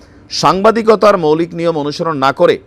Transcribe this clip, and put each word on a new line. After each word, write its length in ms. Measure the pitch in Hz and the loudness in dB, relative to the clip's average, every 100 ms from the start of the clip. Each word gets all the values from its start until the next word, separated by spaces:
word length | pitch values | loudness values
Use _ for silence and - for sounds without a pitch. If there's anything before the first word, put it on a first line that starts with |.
| - - - | -20 -20 -14
সাংবাদিকতার 880 | - 147 180 208 220 220 208 214 202 | -2 0 2 0 0 2 2 4 2
মৌলিক 360 | 151 160 170 | 0 0 -2
নিয়ম 240 | 170 170 160 | -4 -4 -2
অনুসরণ 380 | 143 143 165 147 | -4 -6 -6 -2
না 160 | 131 | -2
করে 260 | 135 170 131 | 2 2 0